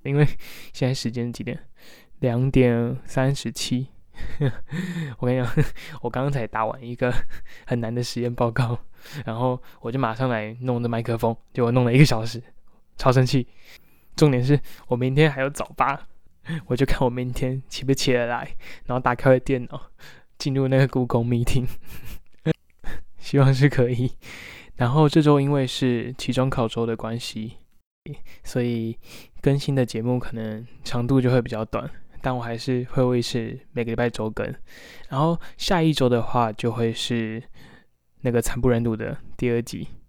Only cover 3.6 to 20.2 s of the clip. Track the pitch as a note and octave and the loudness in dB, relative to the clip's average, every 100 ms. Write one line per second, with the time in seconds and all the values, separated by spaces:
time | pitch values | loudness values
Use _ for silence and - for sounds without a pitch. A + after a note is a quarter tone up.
3.6 | - B2+ C3 - - - - - C#3+ - | -4 -4 -4 -12 -20 -6 -4 0 0 -2
4.6 | - D#3+ F3+ F3 D3+ A#2+ B2+ B2+ A#2+ - | -6 -6 -6 -6 -8 -4 -2 0 0 2
5.6 | C#3+ - - - B2 B2+ C#3 C#3 A2 A2 | 2 0 -10 -8 -6 -2 -2 -2 -4 -2
6.6 | A2+ B2+ A#2+ A#2+ B2 - - - - - | -2 -4 -10 -2 2 4 2 0 -8 -12
7.6 | - B2 A2+ A#2+ A#2+ - A#2+ A#2+ A#2+ A2+ | -4 -2 0 -4 -4 -2 -4 0 0 2
8.6 | A#2+ A#2+ - - - D3 B2 A2+ B2+ B2+ | 0 -2 -6 -14 -14 -10 -8 -2 -2 -2
9.6 | - - A#2+ C3 A#2+ A2 C3 A2+ G#2+ B2 | -8 -12 -6 -2 -2 0 -2 -2 -4 -6
10.6 | B2 A#2+ A#2+ A#2 A#2 A2+ A#2 A#2 - - | -4 -2 0 -2 -2 0 0 -2 -8 -2
11.6 | A#2+ B2+ B2 B2+ D3 A#2 A2+ A#2 - - | 2 4 4 8 8 6 -2 -6 -12 -20
12.6 | - - _ - C3+ B2+ B2+ C3 A#2+ - | -20 -20 _ 0 4 4 4 2 0 -10
13.6 | - - - - - - D3+ B2+ B2+ C#3+ | -20 -20 -20 -20 -14 4 4 6 4 2
14.6 | - - - B2 C3 C3+ D#3 C3+ C3+ D3 | 2 -10 -4 -2 0 4 4 2 -4 -4
15.6 | - - B2+ C#3 - - - _ - E3 | -8 0 0 0 -8 -16 -20 _ -10 -10
16.6 | - B2 C3+ - B2+ B2 B2+ B2+ B2+ C3 | -4 0 4 4 2 0 -4 -2 -2 -2
17.6 | - - C3 C3+ - B2 A#2+ A#2+ C3+ - | -6 -6 0 2 4 2 0 -4 -4 -6
18.6 | - - - B2 B2+ B2 C#3 B2+ - C3 | -6 -12 -4 0 2 4 6 6 4 -2
19.6 | B2 - - - - - | -2 -10 -12 -16 -20 -20